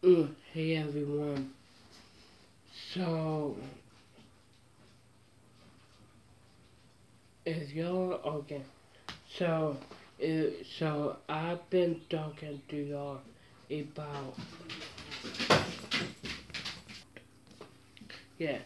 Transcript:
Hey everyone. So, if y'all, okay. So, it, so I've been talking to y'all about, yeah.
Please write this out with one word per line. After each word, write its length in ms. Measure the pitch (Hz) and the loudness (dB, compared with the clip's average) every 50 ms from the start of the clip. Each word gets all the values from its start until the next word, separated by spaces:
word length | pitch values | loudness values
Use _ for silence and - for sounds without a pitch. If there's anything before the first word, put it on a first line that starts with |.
| - 185 | 12 10
Hey 640 | 180 165 156 143 151 - - - - 160 160 160 160 | 10 10 8 2 0 -10 -16 -8 -4 -2 2 2 2
everyone. 760 | 156 151 147 147 147 147 143 147 147 147 147 143 135 135 135 - - - - - - - - - - - - - - - - - - - - - - - - - - - - | 2 0 0 0 0 0 2 0 0 0 0 0 -2 -2 -4 -8 -16 -20 -20 -20 -20 -20 -20 -20 -20 -20 -20 -20 -20 -20 -20 -20 -20 -20 -20 -20 -20 -20 -20 -16 -14 -12 -6
So, 640 | - 185 180 170 165 160 160 156 156 151 147 143 107 101 127 135 - - - - - - - - - - - - - - - - - - - - - - - - - - - - - - - - - - - - - - - - - - - - - - - - - - - - - - - - - - - - - - - - - - - - - - - - - - - | -2 0 2 2 2 2 2 2 2 2 0 0 -2 -4 -8 -10 -14 -16 -20 -20 -20 -20 -20 -20 -20 -20 -20 -20 -20 -20 -20 -20 -20 -20 -20 -20 -20 -20 -20 -20 -20 -20 -20 -20 -20 -20 -20 -20 -20 -20 -20 -20 -20 -20 -20 -20 -20 -20 -20 -20 -20 -20 -20 -20 -20 -20 -20 -20 -20 -20 -20 -20 -20 -20 -20 -20 -20 -20 -20 -20 -20 -20 -20 -20 -20 -20 -20 -20 -20 -6 -2
if 260 | 165 165 165 151 143 | -2 -2 0 -2 -4
y'all, 420 | 143 160 165 175 180 185 185 185 180 - - | -2 -2 0 2 2 2 2 2 0 0 0
okay. 360 | 143 151 151 143 - 147 143 135 - - - - - - - - - - - - - - - | -2 -2 -2 -4 -4 -6 -6 -6 -10 -16 -20 -20 -20 -20 -18 -14 -14 -14 -14 -14 -14 -2 0
So, 380 | 185 165 165 160 156 151 143 135 - - - - - - - - | 2 4 4 4 4 2 0 -2 -8 -12 -16 -18 -18 -20 -6 0
it, 480 | 135 160 160 160 156 - - 85 - - - - | 2 2 4 4 4 2 2 -2 -10 -10 -4 0
so 360 | 165 156 151 147 147 131 - - - - | 0 2 2 2 0 0 -2 -4 -4 -2
I've 420 | 151 156 160 170 175 175 - - | -2 0 0 0 -2 -2 -2 2
been 300 | - 185 175 170 165 165 - - | 4 6 6 6 4 0 -2 -2
talking 500 | - 156 156 156 143 - 156 151 143 139 - - | -2 -2 -2 -4 -6 -8 -8 -8 -8 -10 -8 -6
to 60 | 156 | -4
y'all 440 | 147 143 143 143 143 143 143 139 139 - - - - - - - - - - | -4 -2 -2 -2 -4 -4 -4 -6 -8 -10 -16 -20 -20 -20 -20 -20 -20 -8 -6
about, 640 | 156 151 143 - - - 151 147 143 139 135 131 - - - - - - - - - - - - - - - - - - - - - - - - - - - - - - - - - - - - - - - - - - - - - - - - - - - - - - - - - - - - - - - - - - - - - - - - - - - - - - - - - - | -4 -4 -4 -6 -8 -8 -8 -6 -6 -6 -6 -8 -8 -10 -12 -12 -12 -16 -12 -10 -10 -10 -10 -12 -12 -14 -12 -12 -12 -10 -10 -10 -4 -4 4 6 6 6 6 2 -6 -10 -6 -4 -2 -2 -2 -4 -6 -10 -10 -8 -8 -10 -10 -10 -10 -8 -8 -8 -10 -10 -14 -16 -16 -16 -16 -18 -20 -20 -20 -20 -20 -20 -20 -20 -20 -18 -18 -20 -20 -20 -20 -20 -20 -20 -18 -16 -16 -16 -18 -20 -8 -4
yeah. 200 | 170 151 135 104 - | -4 -2 -2 -4 -8